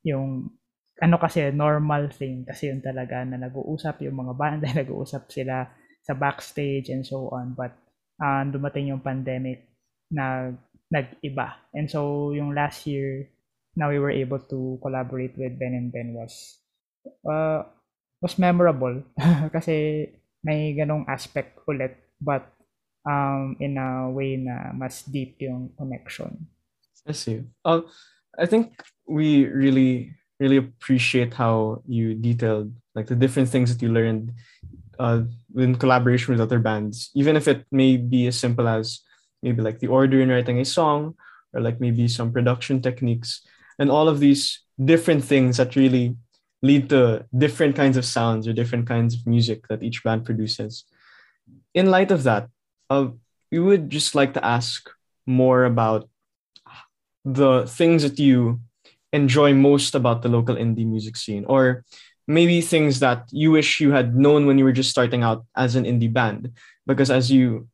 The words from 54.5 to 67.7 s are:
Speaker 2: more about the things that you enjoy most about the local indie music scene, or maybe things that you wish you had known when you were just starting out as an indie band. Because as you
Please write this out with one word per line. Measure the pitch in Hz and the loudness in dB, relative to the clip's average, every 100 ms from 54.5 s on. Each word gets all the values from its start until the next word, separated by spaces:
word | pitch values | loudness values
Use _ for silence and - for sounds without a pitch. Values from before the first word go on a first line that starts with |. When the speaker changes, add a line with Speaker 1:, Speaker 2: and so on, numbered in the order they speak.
| 120 120 - - - _ _ - | -2 -2 -10 -14 -20 _ _ -2
Speaker 2:
more | 127 127 127 127 | 2 4 6 4
about | 117 110 110 - _ _ _ _ _ _ - - _ _ _ 139 | 2 2 0 -4 _ _ _ _ _ _ -20 -20 _ _ _ -6
the | 131 139 127 120 | 2 4 4 0
things | - 170 165 | 2 4 4
that | 143 139 | 2 2
you | 139 127 120 120 - _ _ _ _ | 4 6 4 -2 -8 _ _ _ _
enjoy | 147 139 135 143 | 0 2 6 6
most | 139 139 143 143 143 | 8 6 6 2 0
about | 123 117 | 0 0
the | 120 | 2
local | 120 117 120 | 2 2 0
indie | 117 117 113 | -2 -2 -2
music | 110 110 117 | -4 -6 -12
scene, | - 101 - | -8 -8 0
or | 135 127 123 _ - - _ - | 4 4 2 _ -20 -20 _ 0
maybe | 156 170 175 | 4 4 4
things | 165 165 151 127 | 2 2 2 4
that | 135 120 - | 2 0 -4
you | - 156 | 0 4
wish | 156 147 - | 4 4 2
you | 147 | 4
had | 139 123 120 | 4 4 4
known | 143 147 143 | 6 6 6
when | 135 | 6
you | |
were | 135 | 6
just | 127 131 | 4 0
starting | - 123 123 | 0 0 2
out | 117 113 - - | 0 0 -4 -2
as | 127 127 | 0 0
an | 107 | 0
indie | 120 117 | 0 2
band. | 117 117 104 127 - - _ - | 0 0 -2 -12 -16 -20 _ -4
Because | 135 135 | 0 2
as | 131 123 | 2 4
you | 135 127 113 - | 4 4 0 -8